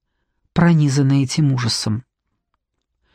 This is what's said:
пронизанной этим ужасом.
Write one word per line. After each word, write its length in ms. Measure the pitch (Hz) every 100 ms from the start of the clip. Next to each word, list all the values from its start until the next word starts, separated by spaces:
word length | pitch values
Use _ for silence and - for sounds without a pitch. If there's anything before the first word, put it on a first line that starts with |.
| _ _ _ _ _
пронизанной 680 | - 170 160 147 135 135 139
этим 300 | 131 - 147
ужасом. 520 | 131 120 - - 110 - _ _ _ _ _ _ _ _ _ _